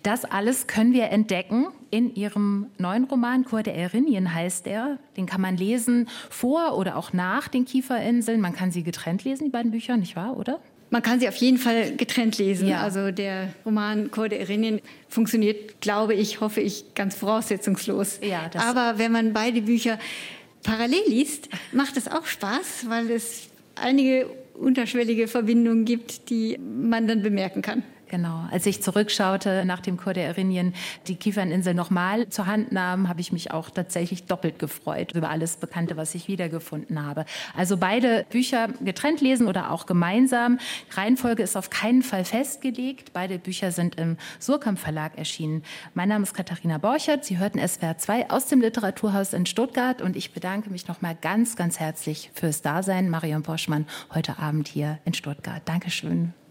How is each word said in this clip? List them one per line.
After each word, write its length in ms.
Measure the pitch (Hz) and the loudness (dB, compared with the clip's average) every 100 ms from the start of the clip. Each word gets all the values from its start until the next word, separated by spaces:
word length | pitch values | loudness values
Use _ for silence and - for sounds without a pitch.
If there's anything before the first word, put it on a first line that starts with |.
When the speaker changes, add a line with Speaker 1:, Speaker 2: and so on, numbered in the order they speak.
Speaker 1:
das 240 | 202 240 | 0 -2
alles 400 | - 196 214 262 | -2 0 0 0
können 260 | - 220 233 | 0 4 6
wir 200 | 247 220 | 6 4
entdecken 560 | 208 214 180 185 226 339 - - | 2 2 0 0 0 0 -4 -4
in 240 | 214 240 | 0 0
Ihrem 520 | 196 208 208 202 202 202 - | 0 -2 0 2 0 -4 -4
neuen 240 | 180 214 | 0 0
Roman 420 | 262 269 240 262 | 2 2 2 2
Chor 160 | 254 220 | 2 0
der 140 | 208 | -2
Erinyen 580 | 160 175 220 311 202 185 | -2 0 2 2 2 2
heißt 320 | 165 175 - | 0 -2 -4
er. 320 | - 202 269 277 - - | -4 -4 -4 -6 -10 -6
Den 100 | 180 | -4
kann 120 | 190 | 0
man 160 | 185 | 0
lesen 540 | 180 190 247 233 240 226 - - | 0 0 0 2 2 2 -6 -14
vor 440 | - 247 311 330 | -2 2 2 2
oder 220 | 180 185 147 | 0 -2 -4
auch 160 | - | -2
nach 340 | 180 180 233 - | -2 0 0 0
den 180 | 254 | 0
Kieferinseln. 760 | 254 262 254 240 - 240 226 226 | 2 0 0 -2 2 2 4 2
Man 120 | 180 | 0
kann 180 | 165 185 | 0 -2
sie 100 | 175 | 0
getrennt 420 | 165 170 - 180 | -4 -4 -4 -2
lesen, 200 | 262 269 | -2 -2
die 80 | 302 | -2
beiden 180 | 240 233 | 0 0
Bücher, 280 | 226 240 240 | -2 0 0
nicht 180 | 175 | 0
wahr, 200 | 170 208 | -4 -6
oder? 240 | - - 311 - _ - | -4 -4 -6 -8 _ -2
Speaker 2:
Man 140 | 233 | 0
kann 160 | 226 247 | 4 4
sie 100 | 247 | 2
auf 60 | |
jeden 240 | - 254 254 | 4 6 6
Fall 360 | 233 226 202 | 6 4 2
getrennt 440 | - 240 - 226 220 | 0 0 2 2 4
lesen. 280 | 196 185 190 | 2 4 2
Speaker 1:
Ja. 140 | 180 | 2
Speaker 2:
Also 300 | 208 190 196 | 0 0 -2
der 420 | 190 196 190 190 - | -2 -4 -4 -6 -6
Roman 440 | 226 214 208 214 208 | 0 2 2 0 -2
Chor 200 | 214 220 | -2 -2
der 100 | 202 | -2
Erinyen 420 | 185 208 220 214 - - - | -2 0 0 0 -6 -20 -4
funktioniert, 680 | - 226 226 208 208 - - | 0 4 4 4 2 -8 -6
glaube 360 | 202 208 214 | 0 2 2
ich, 260 | 202 214 - | 2 2 0
hoffe 200 | 214 214 | 0 0
ich, 340 | 202 - - | -2 -4 -8
ganz 200 | - 196 | -4 -4
voraussetzungslos. 1040 | - 202 220 214 196 208 190 - 190 196 - | -2 0 0 0 -2 0 0 0 0 -2 -2
Speaker 1:
Ja, 260 | 202 175 160 | -4 -4 -4
das 140 | 175 | 0
Speaker 2:
Aber 340 | 233 247 233 214 | 2 2 2 2
wenn 140 | 226 | 2
man 220 | 233 220 | 4 2
beide 280 | 220 233 233 | 2 2 2
Bücher 380 | 214 233 233 220 - - - - - _ | 2 2 2 -2 -6 -12 -14 -16 -20 _
parallel 400 | - 220 233 330 427 | -2 0 2 4 4
liest, 420 | 226 294 - - 175 - | 2 0 -2 -10 -12 -2
macht 260 | 254 277 262 | 0 0 -2
es 100 | - | -2
auch 180 | 320 | -4
Spaß, 600 | 330 - 196 254 370 - 233 | -4 -4 -2 -2 -4 -8 -4
weil 240 | 233 226 | -2 0
es 380 | 233 233 - - - _ | -2 -2 -10 -16 -20 _
einige 520 | - 247 277 262 262 254 - - | -4 2 4 6 4 0 -8 -18
unterschwellige 720 | - 262 262 233 247 233 226 220 | -2 2 2 2 0 2 2 2
Verbindungen 580 | 240 220 233 233 226 | 0 4 4 6 4
gibt, 460 | 220 233 - - - | 4 0 -2 -14 -4
die 260 | 226 220 - | -2 -2 -4
man 500 | - 123 233 226 226 | -6 -2 2 2 2
dann 140 | 226 | 2
bemerken 400 | 208 202 185 196 | 2 0 0 -2
kann. 220 | 202 233 - - - | -2 -4 -6 -20 -6
Speaker 1:
Genau. 400 | 180 170 165 170 | -4 -2 -4 -4
Als 160 | 180 202 | 0 0
ich 160 | 190 | 0
zurückschaute 840 | - 202 208 - 190 196 202 190 | 0 2 2 2 2 2 2 2
nach 160 | 185 180 | 0 -2
dem 160 | 190 180 | -4 -4
Chor 160 | 196 | -2
der 140 | 180 160 | -2 -2
Erinyen, 480 | 175 190 185 180 180 - - - | 0 0 2 0 -2 -10 -10 -8
die 80 | |
Kieferinsel 580 | 175 214 202 185 180 180 | -2 0 0 0 2 2
noch 160 | 175 170 | 0 2
mal 400 | 180 185 214 - | 0 2 0 -2
zur 160 | - | -2
Hand 260 | 185 214 208 | 0 0 0
nahm, 380 | 190 180 185 185 | -2 0 0 0
habe 100 | 175 | -2
ich 120 | 175 | -4
mich 180 | 170 - | -4 -4
auch 220 | 160 160 | -8 -6
tatsächlich 540 | - 175 175 170 185 | -6 -4 -2 -2 -4
doppelt 340 | - 180 165 156 | -4 -2 -2 -4
gefreut 540 | 151 - - 156 175 | -8 -6 -6 -4 -4
über 160 | 170 160 | -2 -2
alles 260 | 160 165 - | -2 -4 -4
Bekannte, 400 | 170 170 170 156 | -8 -4 -4 -4
was 160 | 160 | -6
ich 140 | 175 - | -8 -6
wiedergefunden 760 | 190 175 160 160 151 - 156 | -4 -4 -6 -8 -12 -6 -6
habe. 220 | 147 143 151 - - - | -4 -6 -6 -10 -10 -2
Also 200 | 180 190 | 0 2
beide 500 | 185 226 247 226 - | 2 4 4 2 2
Bücher 400 | 240 254 247 226 - | 0 2 0 0 -2
getrennt 420 | 190 180 285 320 | -4 0 0 4
lesen 260 | 262 262 226 | 4 4 4
oder 240 | 185 - | 2 -2
auch 160 | 160 - | -6 2
gemeinsam. 720 | 175 170 214 262 247 240 247 - - - | 2 4 6 6 6 4 2 0 -10 -6
Reihenfolge 500 | - 208 254 247 226 | -2 2 2 2 0
ist 160 | 196 190 | 0 -2
auf 140 | - | -4
keinen 320 | - 214 254 | -2 4 4
Fall 220 | 247 190 | 4 -2
festgelegt. 840 | 180 226 285 - 269 233 254 269 - | 0 -2 -2 -4 -6 -4 -6 -8 -10
Beide 280 | 180 185 180 | -6 -4 -4
Bücher 320 | 185 180 185 | -6 -4 -2
sind 240 | 175 175 | 0 0
im 220 | - 165 165 - - | 0 -2 -2 -8 -8
Surkamp 400 | - 277 233 190 | 0 0 0 -2
Verlag 400 | - 156 156 - | -4 -4 -6 -6
erschienen. 460 | 156 - 156 156 - - - | -8 -4 -4 -4 -6 -16 -8
Mein 140 | 175 190 | -2 2
Name 140 | 214 | 2
ist 120 | 196 | 0
Katharina 420 | - 180 170 170 156 | -4 -6 -4 -2 0
Borchert. 480 | 196 294 311 294 | 2 2 2 0
Sie 140 | - 180 | 0 -2
hörten 180 | 202 - | 0 0
S 240 | 175 - | -2 -2
W 60 | 165 | -4
R 100 | 165 | -2
zwei 320 | - 226 - | 0 0 2
aus 160 | 254 | 0
dem 160 | 254 262 | 4 4
Literaturhaus 720 | 226 226 202 - 214 196 196 | 4 2 -2 0 0 2 0
in 140 | - 175 | 0 0
Stuttgart 560 | - 233 240 254 247 | 0 0 0 0 0
und 120 | 185 | -2
ich 160 | 147 - | -4 -8
bedanke 380 | 175 185 202 208 | -8 -6 -6 -6
mich 180 | 180 - | -10 -10
noch 140 | 170 | -6
mal 160 | 175 165 | -6 -4
ganz, 360 | 160 208 233 | 0 2 2
ganz 240 | - 170 - | 0 -2 -2
herzlich 500 | 156 156 - 151 - | -4 -4 -6 -8 -10
fürs 260 | - 165 147 | -4 -2 0
Dasein. 480 | 151 160 190 185 185 | -2 -2 0 0 2
Marion 320 | 165 160 156 | 0 0 -2
Poschmann, 460 | 147 160 - 151 151 - - | -2 -4 -2 -2 -2 -10 -6
heute 240 | 160 - - | -4 -4 -4
Abend 300 | 151 151 143 | -2 -2 -2
hier 320 | 147 147 156 | -4 -4 -2
in 100 | - | -4
Stuttgart. 480 | - - 147 - - | -4 -6 -8 -8 -8
Dankeschön. 720 | - 170 175 - 160 170 170 - _ | -2 -2 -2 -6 -2 0 0 -6 _